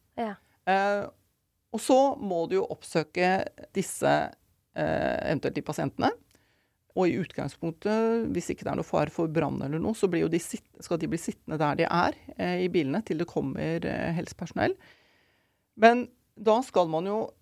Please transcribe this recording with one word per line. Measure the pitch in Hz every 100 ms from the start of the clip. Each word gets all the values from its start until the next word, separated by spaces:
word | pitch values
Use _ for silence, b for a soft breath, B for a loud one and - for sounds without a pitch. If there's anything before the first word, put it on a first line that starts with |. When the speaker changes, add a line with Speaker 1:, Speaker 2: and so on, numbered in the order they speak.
| _ -
Speaker 1:
Ja. | 226 196 b _ -
Speaker 2:
Eh, | 190 202 202 - - _ _ _ _ _
og | 226
så | - 262 277 -
må | 202 170 165
du | 190
jo | -
oppsøke | - - 165 151 180 180 190 - - -
disse, | 196 185 - 139 147 - - _ _ _ -
eh, | 156 - 64 60 -
eventuelt | 135 139
de | 139
pasientene. | - 156 143 - - 466 _ _ _ _ _ _ _ 185
Og | 180
i | 156
utgangspunktet, | 175 - 139 - 165 160 202 220 226 233 226
hvis | 180 -
ikke | - 151
det |
er | 127
noe |
fare | - 165 147
for | - 165
brann | 156 143 139
eller | 139 156
noe, | 170
så | 220 196
blir | 170 165
jo |
de | 160
sitt-, | - - - -
skal | - 165
de | 156
bli | 165
sittende | - - - 151
der | 147 143
de | 165
er, | 170 180 - - -
eh, | 180 180 185
i |
bilene | 180 135 156 -
til | 160
det | 170
kommer, | 160 139 131 151 165 170
eh, | - -
helsepersonell. | 165 - - 175 180 320 392 b b b b b b b b _ -
Men | 220 247 - _ _ -
da | 214 220 269
skal | 190 170
man | 160 190
jo | 214 - -